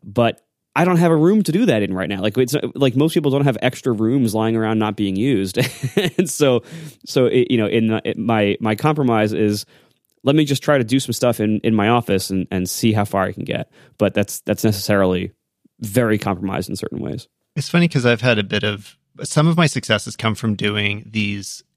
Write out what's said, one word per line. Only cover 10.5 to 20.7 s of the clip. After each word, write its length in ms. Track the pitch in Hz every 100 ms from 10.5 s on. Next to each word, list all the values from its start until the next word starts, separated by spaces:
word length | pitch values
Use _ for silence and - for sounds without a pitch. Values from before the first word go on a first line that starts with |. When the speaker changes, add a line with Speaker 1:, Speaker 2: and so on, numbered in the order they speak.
| 135
Speaker 1:
try 140 | - 143
to 60 |
do 160 | 113 135
some 140 | -
stuff 260 | 120 123 117
in, 200 | 107 107
in 120 | 113 110
my 120 | 104
office 400 | 120 - 98 -
and, 160 | 95 85
and 180 | 92 92
see 220 | - 113
how 140 | 107 104
far 180 | 98
I 80 | 95
can 120 | - -
get. 260 | - - _ - -
But 160 | 101
that's, 280 | 101 101 -
that's 220 | - 104
necessarily 680 | 110 101 - 101 92 90 92 - _ _ _ -
very 380 | 113 107 117 107
compromised 520 | - 95 98 98 95
in 60 | 95
certain 240 | - -
ways. 280 | - - - _ _ -
Speaker 2:
It's 140 | -
funny 180 | 170 170
'cause 180 | 143 120
I've 160 | 117
had 160 | 127 110
a 60 |
bit 200 | 101 104
of, 340 | 104 104 - - _ -
some 240 | - - 160
of 80 | 165
my 80 | 160
successes 500 | 131 - 107 - -
come 200 | 113 101
from 200 | 113 101
doing 480 | 104